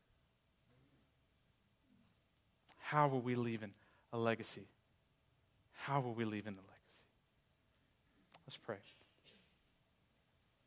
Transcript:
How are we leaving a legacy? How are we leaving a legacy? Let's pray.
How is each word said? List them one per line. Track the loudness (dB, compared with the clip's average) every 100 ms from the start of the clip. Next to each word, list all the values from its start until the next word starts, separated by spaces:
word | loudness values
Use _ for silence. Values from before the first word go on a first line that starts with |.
| _ _ _ _ _ _ _ -20 -20 -20 _ _ _ _ _ _ _ _ _ -20 -20 _ _ _ _ _ -20 -12
How | 2 6 6
are | 4
we | 2
leaving | 0 0 -2 -6 -12 -20 -20 _
a | 0
legacy? | 2 2 -2 -8 -12 -20 _ _ _ _ _ _ _ _ _
How | -12 0 2
are | 2
we | 0 -2
leaving | -2 -6
a | -10
legacy? | -16 -20 -20 -20 -20 _ _ _ _ _ _ _ _ _ _ _ _ -20 -16
Let's | -12
pray. | -8 -8 -10 -20 -20 _ -20 -20 -20 _ _ _ _ _ _ _ _ _ _ _